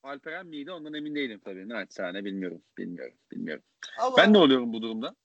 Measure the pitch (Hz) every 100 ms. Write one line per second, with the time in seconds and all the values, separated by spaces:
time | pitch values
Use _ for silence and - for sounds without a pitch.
0 | 139 139 156 165 180 151 139 180 151 151
1 | 151 147 135 104 - 95 98 117 92 -
2 | 92 95 101 95 90 85 _ - 92 85
3 | 64 _ _ - 87 76 _ _ - -
4 | 247 254 190 214 151 131 120 113 113 110
5 | 139 -